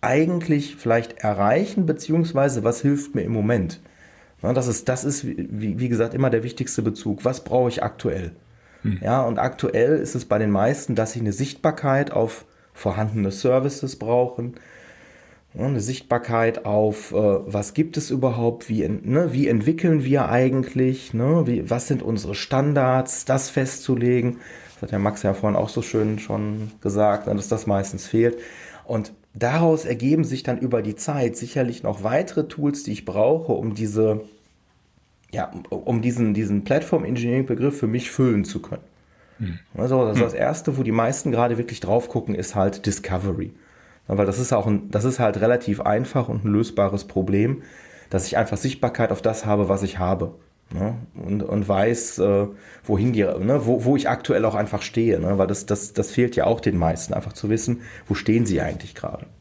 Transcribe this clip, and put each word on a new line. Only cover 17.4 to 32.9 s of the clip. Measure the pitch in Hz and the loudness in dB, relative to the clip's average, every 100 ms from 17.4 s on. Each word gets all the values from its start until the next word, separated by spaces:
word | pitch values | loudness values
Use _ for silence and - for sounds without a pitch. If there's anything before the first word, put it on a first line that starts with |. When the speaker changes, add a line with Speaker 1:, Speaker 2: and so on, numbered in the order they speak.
| - 101 104 | 0 -4 -2
Speaker 1:
gibt | - 160 156 | -2 -2 -2
es | 147 | -4
überhaupt, | 131 131 117 117 117 - | 0 0 2 0 -2 -4
wie | 110 | -2
en-, | 73 104 | 0 -2
ne, | 98 135 175 | 0 0 2
wie | 127 143 | 0 2
entwickeln | 117 110 160 175 160 | 2 2 2 2 2
wir | 131 143 127 | 2 2 2
eigentlich, | 120 131 131 131 131 131 131 - | 4 4 2 -2 0 0 0 -4
ne, | 113 127 165 - | -2 2 2 2
wie, | 104 82 | 0 0
was | 117 - | -2 0
sind | 139 | -2
unsere | - 110 101 101 | 0 -4 -4 -8
Standards, | - 131 143 143 127 127 131 - - | -2 0 2 2 4 2 0 -4 0
das | 131 - | 0 0
festzulegen. | - 135 - - 123 120 123 123 120 - - - - | -2 -2 -4 -2 2 4 2 2 -2 -12 -20 -20 -12
Das | |
hat | - | -4
der | 104 | 0
Max | 101 104 | 0 0
ja | 104 | -2
vorhin | 98 107 101 | 0 0 2
auch | 107 | 0
so | - | -4
schön | 110 113 107 107 | -2 0 0 -2
schon | - 107 104 107 107 - | -4 -4 -4 -6 -8 -6
gesagt, | 104 101 107 104 - | -4 2 2 2 0
ne, | 104 | -4
dass | 98 | -2
das | 110 - | -4 0
meistens | 98 98 101 - | 0 0 -8 -2
fehlt. | 113 117 117 - - - - | 2 2 0 -12 -18 -20 -20
Und | - 113 104 - _ | -6 -6 -6 -12 _
daraus | - 120 151 165 160 165 | -4 0 4 4 4 0
ergeben | 117 131 156 127 | -2 2 2 2
sich | 131 | -2
dann | - 120 | -4 -2
über | 127 120 | 0 0
die | 107 104 | -2 -4
Zeit | - 143 120 - | -4 0 -2 -2
sicherlich | 120 143 123 117 | -6 -2 -2 -2
noch | - 101 | -4 -2
weitere | 101 135 190 - 151 | 0 0 0 -2 -4
Tools, | - 147 143 | -2 -2 -2
die | - | -6